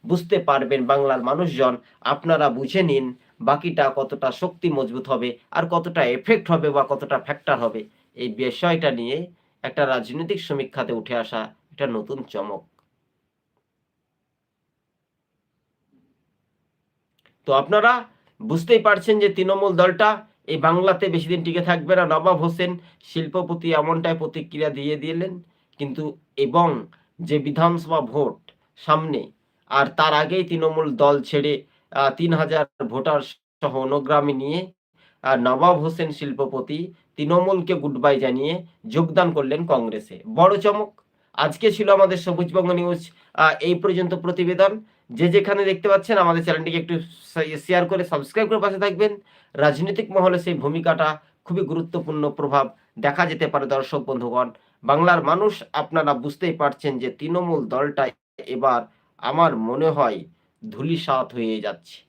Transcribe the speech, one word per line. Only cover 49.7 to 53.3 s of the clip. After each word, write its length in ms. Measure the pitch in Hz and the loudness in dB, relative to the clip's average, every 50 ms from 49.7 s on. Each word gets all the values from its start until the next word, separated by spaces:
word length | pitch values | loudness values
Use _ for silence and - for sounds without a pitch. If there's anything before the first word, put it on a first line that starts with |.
| 143 147 170 170 202 - 214 214 | 2 2 -4 -4 -2 -4 -4 0
মহলে 280 | 190 196 180 185 180 175 | 0 2 4 4 2 2
সেই 140 | 170 185 170 | -2 -4 -4
ভূমিকাটা 680 | 139 131 143 151 170 165 165 160 160 160 156 151 151 _ _ _ _ _ | -2 -2 -2 -4 -2 0 0 0 2 0 -2 -2 -4 _ _ _ _ _
খুবই 200 | - 175 180 175 | -6 -4 -4 -2
গুরুত্বপূর্ণ 680 | 139 160 165 170 165 - 170 - 151 156 151 147 147 | -2 -4 -6 -6 -6 -6 -8 -6 -6 -4 -2 -2 -2
প্রভাব 380 | 143 - 151 147 139 143 135 131 - _ _ _ _ - | -2 -2 -4 0 2 0 0 0 -4 _ _ _ _ -2
দেখা 260 | 110 143 143 175 175 | -2 -2 0 0 -2
যেতে 220 | - | -2